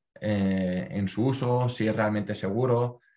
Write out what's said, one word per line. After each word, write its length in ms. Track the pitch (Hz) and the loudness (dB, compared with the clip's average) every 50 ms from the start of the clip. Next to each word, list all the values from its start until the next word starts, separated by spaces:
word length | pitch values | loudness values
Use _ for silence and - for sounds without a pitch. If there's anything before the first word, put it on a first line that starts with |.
| _ _ _ - | _ _ _ -6
eh, 680 | - 107 107 101 98 95 95 95 92 90 90 90 90 - | -2 0 0 2 2 2 2 2 0 0 -2 -2 -4 -4
en 160 | - 98 101 | -4 -2 -2
su 200 | 92 - - 117 | -2 0 0 0
uso, 420 | 135 131 127 127 123 123 123 123 123 | 0 0 0 0 0 2 2 2 0
si 180 | 120 - 110 | 0 0 0
es 80 | 110 107 | 0 2
realmente 400 | 113 110 107 107 107 101 95 104 | 2 0 0 0 0 -2 -4 -4
seguro, 640 | - - 95 98 113 127 127 120 117 120 123 120 - _ _ _ | -4 -4 -2 0 0 2 2 2 2 2 0 -4 -8 _ _ _